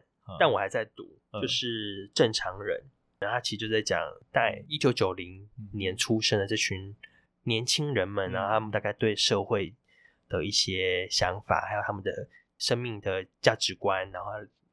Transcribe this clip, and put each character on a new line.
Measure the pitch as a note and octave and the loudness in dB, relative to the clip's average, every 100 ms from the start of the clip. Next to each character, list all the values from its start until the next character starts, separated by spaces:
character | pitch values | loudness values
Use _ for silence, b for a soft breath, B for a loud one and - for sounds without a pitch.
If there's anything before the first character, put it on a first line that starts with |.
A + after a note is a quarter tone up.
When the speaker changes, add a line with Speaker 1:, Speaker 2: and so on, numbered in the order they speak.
| - _ - | -10 _ -6
Speaker 1:
嗯。 | F2 | 4
Speaker 2:
但 | E3 | 4
我 | G2+ | 4
还 | G2 | 2
在 | A#2+ | -2
读， | G#2+ - F#2+ - _ | -4 -10 -16 -18 _
Speaker 1:
嗯。 | G#2 | -4
Speaker 2:
就 | C3 | -2
是 | - B2 A2+ G#2 G2 G2 | -2 -2 -4 -6 -8 -2
《正 | - A#2 | 2 4
常 | G#2 F#2 F#2+ | 2 -4 -6
人》。 | G2+ D2+ - _ _ - | -4 -4 -6 _ _ -6
然 | G2+ | -4
后 | A#2+ | -2
他 | |
其 | - G#2+ | -4 -4
实 | |
就 | A2 | 0
在 | A2 | 0
讲 | G#2+ F2 D#2+ - _ | 2 0 -2 -8 _
在 | C3+ A2+ G#2 C#3+ | 2 2 0 -6
一 | D3+ | 2
九 | C3+ | 2
九 | A#2+ F#2+ | 4 0
零 | F#2 F2+ F#2+ G#2 - | -2 -10 -14 -16 -14
Speaker 1:
嗯。 | G2+ | -8
Speaker 2:
年 | G#2 F#2+ G2 | -4 -2 0
出 | - A2 | 2 2
生 | - G#2+ | 4 2
的 | G2 | 2
这 | |
群 | G#2+ - F#2+ G2 G#2 b b b _ | 0 0 -4 -8 -14 b b b _
年 | A#2 A2+ | 0 0
轻 | B2 - D3 | 2 0 2
人 | B2 F#2 | 2 0
们， | G2+ F#2 | 0 0
Speaker 1:
嗯。 | |
Speaker 2:
然 | F#2 | 0
后 | G2 | 2
他 | A2 | 2
们 | G#2+ | 2
大 | G#2 | -2
概 | G#2 | -2
对 | - A2 G2+ | 0 0 2
社 | - G2+ | 2 2
会 | G2 - F2 - b b b b - | 2 0 -2 -8 b b b b -6
的 | F#2+ | -2
一 | G2 | 0
些 | - - F#2+ F#2 F#2 F#2 | 2 2 0 0 0 0
想 | - F2+ F#2+ - | 0 0 0 0
法， | F2+ - | 0 0
还 | G#2 | -2
有 | G#2 | -2
他 | |
们 | G2+ | -4
的 | F#2+ - - b b - | -4 -4 -8 b b -4
生 | - A#2+ | -2 0
命 | B2 G#2 | -2 -6
的 | G2 F#2+ F#2 _ | -4 -4 -6 _
价 | B2 | 2
值 | A2 - | 2 0
观， | F#2+ G#2 F#2+ G2 | 0 0 0 -2
然 | F2+ | -8
后 | G2 G#2+ G2+ _ _ | -8 -10 -12 _ _